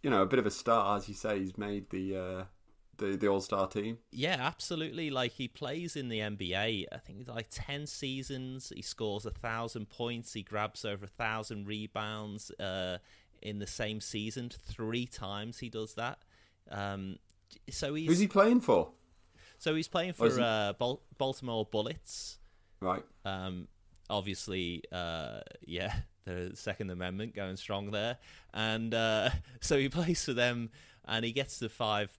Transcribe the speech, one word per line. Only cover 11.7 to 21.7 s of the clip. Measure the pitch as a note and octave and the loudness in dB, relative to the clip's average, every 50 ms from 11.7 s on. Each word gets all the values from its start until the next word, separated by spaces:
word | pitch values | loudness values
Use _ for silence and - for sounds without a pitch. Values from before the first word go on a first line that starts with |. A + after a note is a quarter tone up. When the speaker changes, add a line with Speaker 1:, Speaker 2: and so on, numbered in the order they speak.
| G#2+ G#2+ G#2+ G#2+ - G#2+ G#2+ G#2+ G#2+ G#2+ G#2+ G#2 G2+ G#2+ - - - - | -4 -4 -4 -4 -4 -4 -4 -4 -4 -6 -6 -6 -8 -8 -10 -12 -8 -6
Speaker 2:
uh, | G2+ F#2+ F#2 F#2+ F#2 F#2 F2+ F2+ - - - - - _ _ - - | -4 -2 -2 -2 -2 -2 -2 -4 -8 -14 -20 -20 -20 _ _ -10 -8
in | G#2+ G#2 G#2 | -6 -4 -4
the | G2+ | -4
same | - - - A2+ G#2+ A2 G#2+ | -4 -4 -4 -2 -2 -2 -4
season. | - - - G#2+ G#2+ A2 G#2+ C3 A#2+ A#2+ | -6 -4 -4 -4 -4 -4 -4 -6 -6 -8
Three | - - - - - - A2+ A2 A2+ B2 B2 | -10 -12 -12 -10 -6 -4 -2 0 0 0 -2
times | A#2+ - - G#2 G2 G2+ G2+ G#2+ A#2 A#2 - | -2 -6 -8 -6 -6 -4 -6 -6 -8 -8 -8
he | B2+ A#2 | -8 -6
does | - A2 A2 G#2+ - | -6 -6 -6 -6 -4
that. | - A2+ B2 - - - - - - - _ _ _ _ - | -4 -4 -4 -4 -8 -14 -20 -20 -20 -20 _ _ _ _ -8
Um, | - G2+ G2+ G2+ G2 G2 F#2+ F#2+ F#2+ - - - _ _ _ _ - - - - | -6 -4 -2 -2 -2 -4 -4 -6 -8 -10 -14 -20 _ _ _ _ -20 -16 -12 -10
so | - - - C#3 D3 | -6 -4 -2 -2 0
he's | D#3 D#3+ D#3 | 0 4 6
Speaker 1:
Who's | E3+ F3 | 6 6
he | G#3 G3 | 6 6
playing | - G3 G3+ A3+ B3 A#3+ | 8 8 8 10 8 8
for? | - - A2+ F2 D#2 - - _ _ _ _ - - _ _ - - - - - | 8 8 8 8 6 4 -2 _ _ _ _ -20 -20 _ _ -20 -20 -20 -20 -4
Speaker 2:
So | - E3 D#3 | -2 0 2
he's | D#3+ D#3+ - | 2 0 0
playing | - F3 E3+ F#3 E3+ - | 0 0 0 0 2 4
Speaker 1:
Or | A#2 | 4
is | A2+ B2+ | 6 6
Speaker 2:
for, | B2+ | 6
Speaker 1:
he | A#2+ | 4
Speaker 2:
uh, | A#2 A2 G#2+ G#2 G2+ G#2 | 4 4 4 2 2 2
Bal-, | - B2 B2 C3+ - - - - - | 2 0 0 0 -2 -6 -12 -2 0
Baltimore | C3+ C3+ C3 - C3 B2 A#2 A2 G#2+ | 0 2 2 0 -4 -2 0 0 0
Bullets. | - | 2